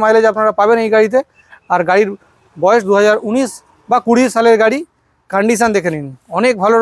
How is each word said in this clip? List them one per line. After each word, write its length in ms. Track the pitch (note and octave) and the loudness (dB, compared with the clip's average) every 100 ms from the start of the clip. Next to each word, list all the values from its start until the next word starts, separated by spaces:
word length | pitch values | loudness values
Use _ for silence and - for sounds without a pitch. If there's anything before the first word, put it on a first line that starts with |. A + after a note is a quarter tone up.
mileage 220 | A3 A3 A3 | 2 2 2
আপনারা 200 | G#3 G#3+ G#3 | 0 -2 0
পাবেন 180 | G#3 A#3 | 0 0
এই 60 | A3+ A3 | 0 0
গাড়িতে। 240 | A3 B3+ - _ _ - - | 2 -2 -4 _ _ -20 -4
আর 60 | F3+ E3+ | -4 0
গাড়ির 220 | F#3+ G#3 G3+ _ _ _ - | 0 0 -4 _ _ _ -4
বয়স 260 | F3 A#3 F#3+ | 0 0 2
দু 40 | G3+ | 2
হাজার 180 | G#3 G#3+ A3+ | 2 0 -2
উনিশ 220 | A#3+ C4 - _ _ - | -4 -4 -8 _ _ -4
বা 80 | A#3+ - | -2 2
কুড়ি 180 | A#3+ B3+ | 0 2
সালের 220 | A3+ A#3 A3+ | 2 2 4
গাড়ি, 160 | A3 C4+ E4 _ _ _ _ | 2 0 -6 _ _ _ _
condition 360 | F#3+ G#3+ A3 A#3 G3+ | -2 0 0 0 0
দেখে 140 | F3 | -4
নিন, 120 | D#3 C#3 C3 _ E3+ | -6 -10 -16 _ -2
অনেক 160 | A#3+ A3 | -2 0
ভালো 140 | G3 A3+ | 0 2